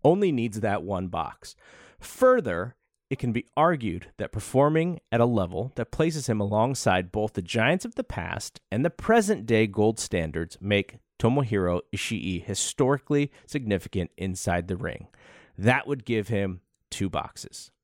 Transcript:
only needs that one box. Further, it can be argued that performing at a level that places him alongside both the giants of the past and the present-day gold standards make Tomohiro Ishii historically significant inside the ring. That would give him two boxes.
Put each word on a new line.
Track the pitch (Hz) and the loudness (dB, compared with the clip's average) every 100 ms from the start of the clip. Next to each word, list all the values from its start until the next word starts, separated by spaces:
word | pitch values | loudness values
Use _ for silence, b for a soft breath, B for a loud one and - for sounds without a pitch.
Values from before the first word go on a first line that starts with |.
only | 202 190 196 | 6 6 4
needs | 131 117 104 | 2 0 0
that | 104 98 | -2 -2
one | 87 95 92 | -2 -4 -2
box. | 82 80 - - - B B B B | -4 -4 -8 -20 -20 B B B B
Further, | - - 254 254 131 85 110 - _ _ _ | -18 4 6 6 2 -2 -4 -10 _ _ _
it | 135 | -4
can | 127 | -2
be | 113 - - | -2 -4 2
argued | 165 160 110 90 - - | 2 2 -2 -6 -10 -10
that | - | -8
performing | 110 - 131 147 160 170 165 _ | -8 0 4 4 4 0 -4 _
at | 117 | 2
a | |
level | 120 113 87 90 127 - | 4 4 0 -4 -6 -6
that | 113 | -6
places | - 160 156 127 | 0 0 0 -2
him | 107 | 0
alongside | 101 107 120 135 113 92 90 | 0 2 2 0 2 2 0
both | 107 107 | -4 -2
the | - | -4
giants | 85 117 117 185 | -4 0 2 2
of | 233 | -2
the | - | -8
past | - - 87 - - - _ | -8 -8 -6 -8 -10 -16 _
and | 107 | -2
the | 160 | -2
present-day | - - 233 202 208 113 110 110 | -2 4 4 4 -2 2 2 2
gold | 98 107 107 | 4 2 2
standards | - 92 80 76 82 - | -4 -2 -2 -4 -6 -8
make | 98 101 - - _ _ | 0 0 0 -12 _ _
Tomohiro | 113 135 123 104 90 87 - | 2 2 2 0 2 0 -4
Ishii | 98 - 107 73 90 | -8 -4 -4 -4 -4
historically | - 98 - - 131 139 _ 147 143 b b | -6 -6 -4 0 2 2 _ 0 0 b b
significant | 151 113 98 - 98 85 - | -6 0 -2 -2 -4 -6 -6
inside | 95 90 - 87 87 | -6 -4 0 0 -2
the | 90 | -6
ring. | 87 - - B B B B - | -6 -8 -16 B B B B 0
That | 104 131 - | 2 2 0
would | 139 | -6
give | 113 110 101 | -2 -2 0
him | 107 98 92 _ _ _ | -2 -2 -6 _ _ _
two | - 98 | -6 -4
boxes. | 82 - - - - - _ | -4 -8 -14 -16 -18 -20 _